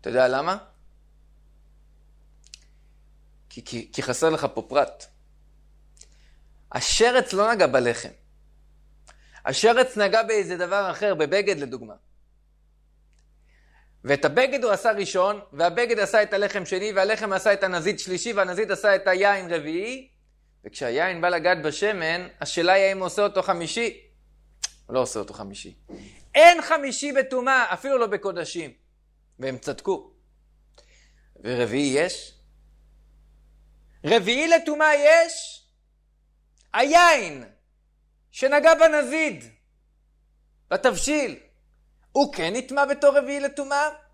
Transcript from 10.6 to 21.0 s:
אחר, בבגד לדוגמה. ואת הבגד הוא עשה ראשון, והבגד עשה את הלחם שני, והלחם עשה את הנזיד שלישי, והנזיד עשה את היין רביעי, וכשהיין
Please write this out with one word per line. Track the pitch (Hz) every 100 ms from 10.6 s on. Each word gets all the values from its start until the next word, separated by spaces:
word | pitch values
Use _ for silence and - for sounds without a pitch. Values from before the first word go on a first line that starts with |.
| 175 196 190
אחר, | 170 208
בבגד | 175 151 185 196 175
לדוגמה. | 139 120 110 - _ _ _ _ _ _ _ _ _ _ _ _ _ _ _ _ _ _ _ _
ואת | - 143
הבגד | 151 147 262 269
הוא | 233
עשה | 202 233
ראשון, | 208 190 190 185 208 -
והבגד | 139 170 170 233 220
עשה | 196 220
את | 208
הלחם | 202 202 202 175
שני, | 185 208
והלחם | 196 196 214 214
עשה | 190 220
את | 196
הנזיד | 190 180 165 208
שלישי, | - 180 233
והנזיד | 202 185 180 208
עשה | 185 214 196
את | 196
היין | 185 202 196 180
רביעי, | 170 151 165 214 262 262 _ _ _ _ _
וכשהיין | 101 - 127 127